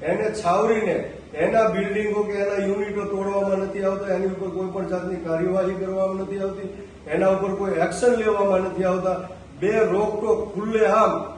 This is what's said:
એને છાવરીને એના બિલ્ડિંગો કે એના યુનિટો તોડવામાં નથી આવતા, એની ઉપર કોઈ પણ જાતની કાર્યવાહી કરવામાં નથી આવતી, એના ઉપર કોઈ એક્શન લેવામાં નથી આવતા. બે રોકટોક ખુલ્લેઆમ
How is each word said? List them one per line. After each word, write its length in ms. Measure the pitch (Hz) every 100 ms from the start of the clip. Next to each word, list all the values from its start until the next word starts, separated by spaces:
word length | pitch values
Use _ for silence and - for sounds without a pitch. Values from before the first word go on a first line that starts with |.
| 156
એને 240 | 202 214
છાવરીને 720 | - 170 185 220 220 196 151 - - -
એના 340 | - - 226 214
બિલ્ડિંગો 540 | 185 196 202 208 208
કે 100 | 196
એના 340 | 202 202 202 196
યુનિટો 380 | 202 208 202
તોડવામાં 540 | 202 196 196 196 196 190
નથી 260 | 196 202
આવતા, 300 | 190 196 196
એની 120 | 185 190
ઉપર 220 | 180 190
કોઈ 200 | 170 185
પણ 160 | 190 170
જાતની 280 | 156 180 180
કાર્યવાહી 540 | 165 160 180 185 185
કરવામાં 460 | 185 190 190 190 190
નથી 220 | 185 196
આવતી, 300 | 196 190 196 - - - -
એના 180 | 165 190
ઉપર 260 | 190 196
કોઈ 180 | 196 196
એક્શન 340 | 160 175 - 247
લેવામાં 540 | 233 214 202 202 185
નથી 240 | 190 180
આવતા. 440 | 190 185 185 180 - - - 143
બે 100 | 180
રોકટોક 840 | 220 214 185 208 208 220 - -
ખુલ્લેઆમ 680 | 175 214 220 208 214 208 - -